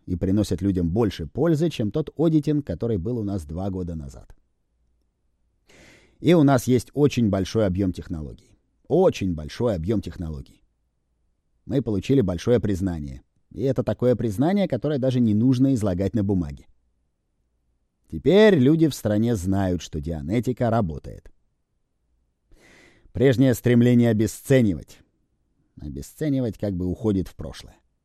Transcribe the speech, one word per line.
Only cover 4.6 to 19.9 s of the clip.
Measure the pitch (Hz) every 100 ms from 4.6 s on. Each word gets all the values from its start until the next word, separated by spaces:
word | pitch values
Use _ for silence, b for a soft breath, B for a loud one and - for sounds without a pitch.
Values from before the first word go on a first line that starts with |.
| _ _ _ _ _ _ _ _ _ _ b b b b b b
И | 139
у | 175
нас | 139 131 -
есть | 127 -
очень | - 147 - 110
большой | 98 92 113 101
объём | 90 95
технологий. | 87 - 82 71 - _ _ _ _ -
Очень | 156 185 - 95
большой | 78 76 - 120 92
объём | 82 107
технологий. | 87 - 80 73 - _ _ _ _ _ _ _ _ _ _ _ -
Мы | 139
получили | 123 101 - 131
большое | 92 87 - 120
признание. | 104 92 95 82 71 62 - _ _
И | -
это | 131 127
такое | 113 104 123 113
признание, | 117 98 151 202 180
которое | 120 143 147
даже | 131 127
не | 117
нужно | 104 123 127 135
излагать | 127 101 90 98
на | 113
бумаге. | 101 95 73 69 - _ _ _ _ _ _ _ _ _ _ _ _ _ _
Теперь | 80 131 190 214 180
люди | 127 160 160
в | -
стране | 107 104 117 113
знают, | 90 95 95 90
что | -